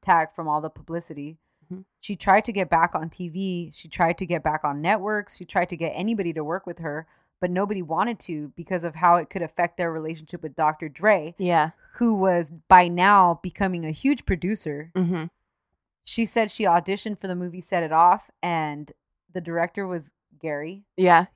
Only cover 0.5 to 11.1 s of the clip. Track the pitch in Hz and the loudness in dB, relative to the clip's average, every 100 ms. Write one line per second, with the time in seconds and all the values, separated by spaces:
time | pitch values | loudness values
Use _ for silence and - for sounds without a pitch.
0.5 | 151 156 - - 165 - 147 147 160 _ | -2 -4 -12 -10 -10 -10 -12 -14 -16 _
1.5 | _ - 185 - _ - 196 196 202 226 | _ -18 -16 -18 _ -12 -4 4 4 4
2.5 | 202 170 165 170 160 160 - 175 175 190 | -4 0 2 2 0 -8 -10 -10 -8 -6
3.5 | 175 170 - 165 - 170 175 170 170 156 | -6 -8 -14 -10 -2 0 0 -4 -4 -2
4.5 | 156 147 143 165 208 202 208 202 - 175 | -2 -2 -2 0 0 -2 -6 -6 -12 -6
5.5 | 196 175 160 160 - 208 220 170 156 151 | -2 -2 -2 -6 -4 -4 -2 -4 -6 -6
6.5 | 185 180 165 160 147 160 _ _ _ 180 | -6 -8 -10 -8 -10 -12 _ _ _ -4
7.5 | 180 202 202 160 165 233 226 - 156 147 | -2 -2 -4 -4 -2 -2 -4 -8 -8 -10
8.5 | - 165 185 170 160 175 175 156 185 160 | -12 -6 -6 -6 0 4 4 2 -6 -6
9.5 | - 175 - 170 160 156 160 156 175 156 | -2 -2 -2 -4 -4 -8 -10 -14 -14 -10
10.5 | - 151 156 156 135 208 | 0 0 0 -6 -2 2